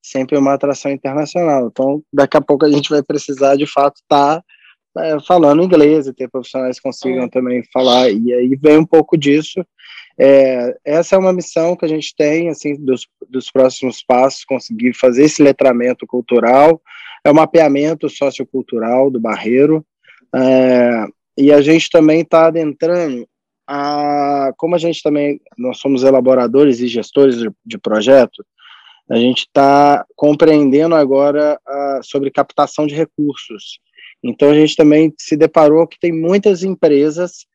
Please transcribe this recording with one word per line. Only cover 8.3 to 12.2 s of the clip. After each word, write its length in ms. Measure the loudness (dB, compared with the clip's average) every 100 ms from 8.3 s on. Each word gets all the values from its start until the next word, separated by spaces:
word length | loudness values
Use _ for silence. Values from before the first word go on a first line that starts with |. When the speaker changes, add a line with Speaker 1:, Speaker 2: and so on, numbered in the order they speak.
Speaker 1:
aí 220 | -2 -2 0
vem 220 | 4 4
um 80 | 4
pouco 320 | 2 2 -2
disso. 480 | 0 -2 -2 -12 -12 _ -20 -20 -20 0
É, 600 | 4 4 4 0 -6 -8 -4
essa 300 | -4 0 0
é 40 |
uma 140 | 0
missão 420 | -2 -6 -4 -4 -4
que 100 | -6
a 40 |
gente 260 | -6 -8
tem, 340 | -4